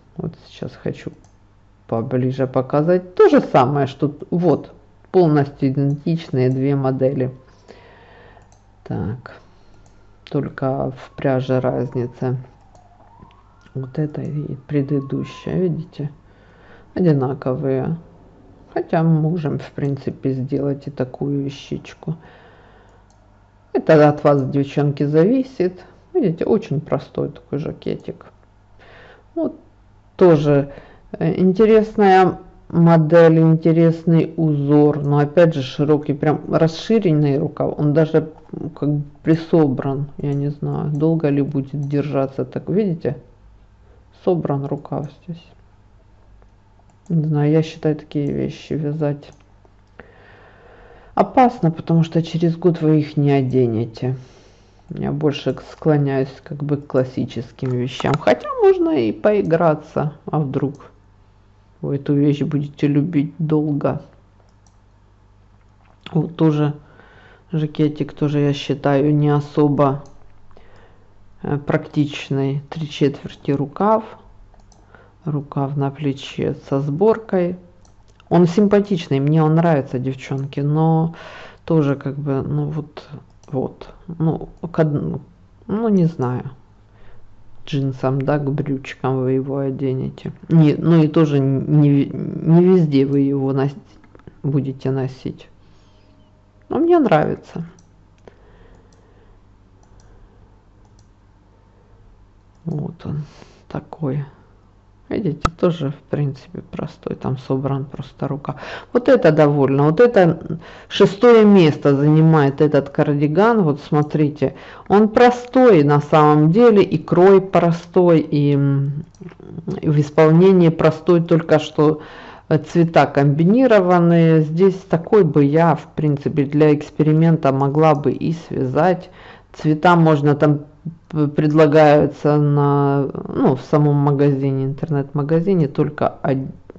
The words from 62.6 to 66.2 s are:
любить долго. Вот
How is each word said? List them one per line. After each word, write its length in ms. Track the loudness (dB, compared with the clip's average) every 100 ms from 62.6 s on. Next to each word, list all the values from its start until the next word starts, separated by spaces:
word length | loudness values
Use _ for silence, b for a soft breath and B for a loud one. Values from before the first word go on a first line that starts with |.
| -6 -4 -2
любить 460 | 0 0 -2 -4 -6
долго. 640 | -2 -2 -2 -2 -4 -6 -10 _ _ _ _ _ _ _ _ _ _ _ _ _ _ _ _ _ _ _ -8
Вот 240 | -6